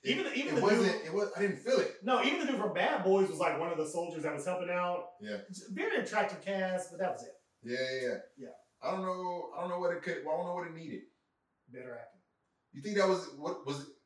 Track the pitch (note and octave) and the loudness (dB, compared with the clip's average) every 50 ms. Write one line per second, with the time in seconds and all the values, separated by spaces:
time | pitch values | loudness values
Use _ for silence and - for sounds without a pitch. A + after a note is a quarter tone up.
0 | _ - - - - D#4+ - B3+ C#4+ - D3+ - F3 G3+ A3 A#3 G3+ F#3+ E3+ - | _ 2 2 2 2 -2 -2 -2 0 2 2 4 6 6 6 8 6 6 4 2
1 | - D#3+ D#3+ G3+ G#3 G3+ - F3 G3 G3 E3 C3+ - A#3 C4 G3 - - - - | -2 -2 0 0 0 0 0 0 0 0 0 -2 0 2 4 4 4 2 -2 -6
2 | F#3 G#3+ C4 B3 - C#4 D4+ E4+ D#4 B3+ C4 G#3 F#3+ - D#3 F3+ F#3 F3 - - | 0 2 2 4 4 2 2 0 0 0 0 0 0 0 0 2 2 2 2 2
3 | F3+ F#3+ F#3+ G3 F#3+ - D#3+ D#3 F3 E3 C#3+ D3 E3 E3+ E3+ D#3 D#3 D3+ - E3+ | 4 6 6 6 6 4 4 2 2 2 2 2 0 -2 0 -2 -2 -2 0 -2
4 | E3+ E3 D#3+ D#3+ D3+ D#3 D3 D3 C#3+ F3+ F3+ F3+ F3+ F3 F3 F3+ F3+ F3+ F3 F3+ | -4 -2 -4 -4 -4 -4 -4 -2 -2 -2 -2 -2 -2 -2 0 0 2 0 0 -2
5 | - - - - G#3 G#3+ G#3 G3 - - F#3+ - - - G3 G3+ F#4+ A4+ - C4+ | -4 -8 -14 -14 -10 -8 -8 -8 -8 -10 -14 -14 -12 -10 -4 -2 0 2 2 0
6 | G#3 - G#3+ G#3+ G3 F3+ F3 F3 - G3 G3 F#3+ F#3+ F#3 F#3 - - - E3+ E3 | 0 2 2 2 2 2 0 -6 -6 -4 -2 0 0 0 0 -2 -2 -4 -4 -2
7 | F#3+ - - - - - - - _ _ _ _ - A#2 A#2+ B2+ C3 C3 C3 C3 | -2 -2 -2 -4 -8 -14 -16 -20 _ _ _ _ -8 -4 -2 -2 0 0 -2 0
8 | B2+ B2 G#2 - - - _ C#3 B2+ - - - _ _ _ _ - D#3+ F3+ F#3+ | 0 0 -2 -2 -6 -12 _ -16 -14 -14 -14 -18 _ _ _ _ -2 -2 -2 0
9 | F#3 F#3 F#3 F3+ F#3 F3+ F3+ F3 E3 D#3+ - F3 F3+ F#3 F3+ F3 F3+ F3 E3+ E3+ | 0 -2 -2 -2 -2 -4 -4 -4 -6 -6 -6 -6 -4 -2 -2 0 2 2 0 0
10 | - F3 E3 - - D3+ D#3 E3+ F3+ F3+ F3 F3+ F3 E3+ D#3+ D#3+ E3 D3+ A#2+ - | -2 -4 -4 -4 -2 -2 -2 0 0 -2 -4 -4 -4 -6 -8 -10 -10 -10 -10 -10
11 | - - _ _ _ _ _ _ _ _ _ _ _ _ A#2+ C#3 D2+ E2+ - - | -12 -14 _ _ _ _ _ _ _ _ _ _ _ _ -16 -14 -12 -12 -12 -12
12 | - - - _ _ _ _ _ _ _ _ _ _ _ _ C#3+ C#3 G#3 G#3 G3 | -12 -16 -20 _ _ _ _ _ _ _ _ _ _ _ _ -10 -6 -2 2 4
13 | F#3 F#3+ F#3+ E3+ - - - C#3 D3 F3 F#3 - - C3+ C#3 C#3 - - - _ | 6 6 4 2 0 -8 -12 -8 -6 -6 -6 -6 -6 -6 -6 -6 -6 -12 -18 _
14 | _ | _